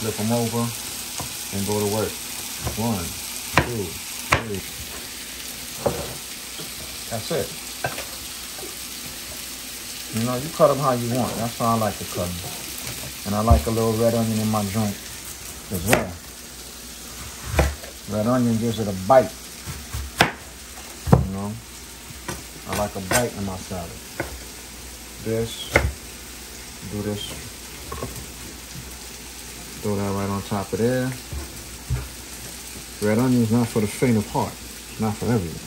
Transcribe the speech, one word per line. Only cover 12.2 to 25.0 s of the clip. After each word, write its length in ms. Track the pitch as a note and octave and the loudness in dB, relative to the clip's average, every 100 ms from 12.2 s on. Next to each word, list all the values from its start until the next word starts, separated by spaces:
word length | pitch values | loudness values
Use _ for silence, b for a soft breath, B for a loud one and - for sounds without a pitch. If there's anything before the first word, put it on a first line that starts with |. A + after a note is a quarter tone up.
| F2 | -2
'em. 80 | F2 F2+ - - - - - - - G2+ | -2 -6 -8 -8 -8 -6 -8 -8 -6 0
And 80 | G#2 | 2
I 40 | |
like 260 | A2 A2+ A#2 | 8 8 8
a 40 | |
little 220 | A2+ A2+ | 4 4
red 200 | A2 A#2 A#2 | 6 6 6
onion 220 | A2+ G#2+ | 4 2
in 140 | A2 | 4
my 140 | G#2+ G2+ | 2 2
joint 320 | G#2 G#2+ G2 - - - - - - - | 2 2 0 -8 -12 -12 -12 -12 -12 -6
as 120 | C3+ F#2 | -2 4
well. 240 | - - - - - - - - - - - - - - - - - C#2 - - - - | 4 4 -6 -12 -14 -14 -14 -14 -14 -12 -12 -12 -10 -10 -8 0 4 4 2 -10 -12 -2
Red 180 | G2+ A2 | 2 6
onion 300 | B2+ A#2+ A2+ | 6 6 6
gives 220 | A#2 G#2+ | 4 2
it 100 | G#2 | 0
a 60 | F#2+ F#2 | 0 10
bite. 240 | C3+ A#2+ - - - - - - - - - - - - - - - - - - | 10 10 -2 -14 -12 -10 -8 -6 -6 -6 4 4 4 -12 -14 -14 -14 -14 -8 8
You 220 | - F#2 | 8 8
know, 220 | G2 G2+ A2+ - - - - - - - - - - - | -2 -4 -6 -10 -14 -14 -14 -14 -12 -8 -8 -10 -12 -4
I 80 | G2 | 0
like 180 | G#2 G2 | 0 0
a 60 | F#2 | 2
bite 240 | B2 A#2 | 4 2
in 140 | G#2 F#2+ | 0 -4
my 100 | F#2 | -4
salad. 340 | - F#2 - - - - - - - - - - - - | -6 -6 -6 -10 -14 -8 -8 -8 -12 -14 -14 -14 -14 -14